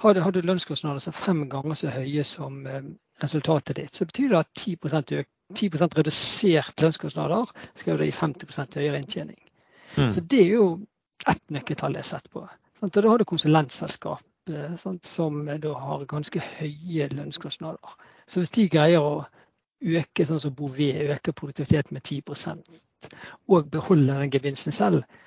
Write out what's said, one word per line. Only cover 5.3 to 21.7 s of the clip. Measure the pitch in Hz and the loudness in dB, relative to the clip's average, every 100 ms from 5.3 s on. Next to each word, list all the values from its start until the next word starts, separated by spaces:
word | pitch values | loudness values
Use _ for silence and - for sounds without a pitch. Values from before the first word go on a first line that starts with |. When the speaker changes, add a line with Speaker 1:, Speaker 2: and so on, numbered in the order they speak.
| _ - 190 | _ -12 -4
Speaker 1:
ti | 208 | -2
prosent | 156 175 - | 2 2 2
redusert | 156 - - - 202 160 - - | 2 2 2 4 4 4 2 2
lønnskostnader | 160 156 156 156 147 190 247 - - - | 2 2 -6 -4 -2 0 -2 -8 -20 -8
skal | - | -2
jo | 156 | 0
da | 151 | 0
gi | 139 | 0
femti | 160 139 185 | -2 -2 -10
prosent | - 139 147 | -8 -6 -2
høyere | 147 143 | -2 -2
inntjening. | - 180 151 - _ _ _ _ - - | -4 -8 -10 -14 _ _ _ _ -6 0
Speaker 2:
Mm. | 131 120 | 2 2
Speaker 1:
Så | 170 | 2
det | 269 | 6
er | 175 226 | 6 6
jo | 190 170 208 _ _ - - | 4 2 -10 _ _ -6 0
ett | - - | 0 -2
nøkkeltall | 143 - 151 143 147 | -8 -6 -4 -4 -4
jeg | - | -6
setter | 147 - | -10 -12
på. | - 190 - _ - | -16 -16 -20 _ -8
Sant? | 202 208 | -2 4
Og | 220 | 6
da | |
har | 226 | 4
du | 208 | 2
konsulentselskap, | 165 156 156 143 - - - - - _ _ - | 0 4 4 4 -4 -6 -6 -6 -10 _ _ -12
eh, | 151 147 170 | -8 -8 -8
sant, | 190 180 - | -8 -10 -10
som, | - 160 147 151 | -2 -2 -2 -4
eh, | 151 | -4
da | 151 135 135 | -4 -6 -6
har | 147 139 | -6 -4
ganske | 147 147 175 - - | -6 -4 -6 -8 -8
høye | 156 151 175 160 143 | -8 -8 -6 -2 -2
lønnskostnader. | 135 147 - - - 160 175 - - - _ - | -4 -8 -10 -10 -10 -10 -12 -16 -20 -20 _ -6
Så | 185 | -2
hvis | 175 - | 0 2
de | 196 | 4
greier | 165 156 170 147 | 6 6 6 4
å | 147 139 _ _ _ _ - | -2 -8 _ _ _ _ -8
øke, | 202 165 139 - 160 | -2 0 -2 -2 0
sånn | 160 | 0
som | 147 131 | -4 -6
Bouvet, | 143 131 143 131 147 | -8 -2 0 0 -2
øke | 139 - - | -4 -4 -6
produktiviteten | 143 - 139 | -8 -4 2